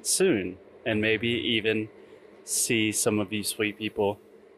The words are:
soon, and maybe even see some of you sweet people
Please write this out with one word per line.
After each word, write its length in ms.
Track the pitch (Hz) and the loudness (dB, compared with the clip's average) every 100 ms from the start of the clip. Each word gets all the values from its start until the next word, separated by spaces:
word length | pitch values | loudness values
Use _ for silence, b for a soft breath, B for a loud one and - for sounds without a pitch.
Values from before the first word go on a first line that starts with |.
soon, 560 | - - 185 117 90 87 - - - | -2 2 4 2 -2 -8 -18 -8 -2
and 160 | 107 | 0
maybe 260 | 107 110 117 | 2 2 0
even 640 | 120 78 113 107 110 110 - B B B - | -2 0 0 0 0 -4 -10 B B B -18
see 500 | - - - 117 107 | -6 -2 0 2 2
some 260 | 101 120 107 | 0 2 0
of 120 | 101 | 0
you 140 | 107 | -4
sweet 320 | 95 - 107 101 | -4 -2 -2 -2
people 420 | 107 - 101 104 - - - | -6 0 0 -2 -10 -20 -20